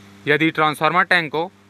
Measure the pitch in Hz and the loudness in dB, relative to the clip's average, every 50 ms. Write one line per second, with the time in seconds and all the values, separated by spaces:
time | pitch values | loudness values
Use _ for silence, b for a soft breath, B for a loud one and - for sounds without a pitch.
0 | - - - - - 139 147 151 160 160 151 - 156 156 147 - 160 156 160 180 | -20 -20 -20 -8 -2 0 0 2 2 0 0 0 0 0 0 0 -2 0 2 0
1 | 190 - 190 180 165 147 127 151 165 190 - _ _ _ | 0 2 0 0 0 -2 -6 -8 -8 -8 -10 _ _ _